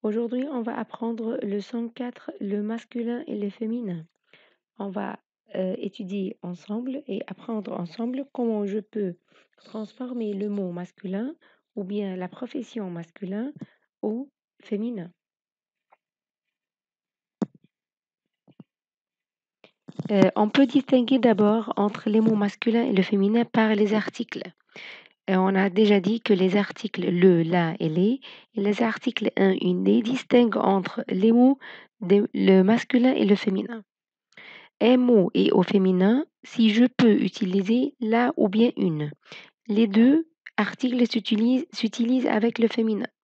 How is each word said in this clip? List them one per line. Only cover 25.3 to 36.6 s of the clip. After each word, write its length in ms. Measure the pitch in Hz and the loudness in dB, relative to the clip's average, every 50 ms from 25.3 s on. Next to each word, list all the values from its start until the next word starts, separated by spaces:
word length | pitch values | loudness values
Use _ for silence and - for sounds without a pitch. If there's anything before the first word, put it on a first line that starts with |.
| 190 | 0
on 180 | 190 185 190 196 | 2 2 2 2
a 160 | 190 190 202 | 2 0 0
déjà 300 | 175 202 220 208 208 202 | 2 2 4 4 4 4
dit 220 | 175 196 220 226 | 2 0 -2 -2
que 120 | _ - 208 | _ 2 2
les 220 | 180 185 190 180 | 4 4 2 2
articles 520 | 208 202 - - - - 208 - - 180 190 | 0 -2 -2 -6 -12 -12 -10 -8 -4 -4 -2
le, 360 | 180 175 180 190 180 170 165 | 0 4 6 6 6 6 2
la 320 | 160 175 180 170 165 160 - | 2 0 0 0 0 -2 -4
et 80 | - 160 | -4 -2
les, 320 | 156 165 185 208 247 269 - - - - - _ _ | 0 2 2 2 0 -2 -6 -16 -20 -20 -20 _ _
et 60 | 220 | -4
les 200 | 202 202 208 - | -2 -2 0 0
articles 480 | 233 220 220 - - - 220 - 214 - - - | -2 -2 -2 -4 -6 -6 -6 -4 -4 -4 0 2
un, 160 | 196 190 190 - | 2 2 2 0
une, 240 | - 180 180 180 190 | 0 -2 -2 0 2
les 160 | 196 208 233 | 2 2 2
distinguent 560 | 226 220 254 254 - _ - 247 247 226 202 214 | 2 0 -4 -6 -6 _ 4 4 4 4 2 0
entre 460 | - - 196 196 180 - - - - - | 0 2 2 0 -2 -4 -8 -10 -8 -4
les 240 | - 185 190 226 | -2 2 2 4
mots 280 | 226 240 247 262 277 269 - - - - - _ _ _ | 6 6 6 6 4 2 -4 -20 -20 -20 -20 _ _ _
de, 260 | 214 175 196 202 202 - _ | 0 2 2 2 2 0 _
le 300 | - 190 190 190 190 185 | 0 4 6 6 6 6
masculin 500 | 190 226 240 - _ - 247 233 254 262 | 6 4 2 0 _ 0 2 2 2 2
et 120 | - - | 2 2
le 100 | 196 208 | 2 2
féminin. 480 | 196 - - 190 190 311 - 240 226 202 _ _ _ _ _ _ _ _ _ _ - - - - - - - _ _ | 2 2 -4 -4 -4 -6 -8 -10 -14 -16 _ _ _ _ _ _ _ _ _ _ -20 -20 -20 -20 -20 -20 -20 _ _
Un 160 | 208 226 254 254 | 4 4 4 6
mot 320 | 254 247 247 214 180 - _ | 6 6 6 6 4 4 _
est 160 | - 190 - | 2 2 4
au 100 | - - | 4 2
féminin 640 | 180 - - 202 190 190 185 180 185 202 226 262 311 _ _ _ | 2 4 2 2 4 4 2 4 4 4 4 2 0 _ _ _
si 300 | _ - - - | _ -18 -2 2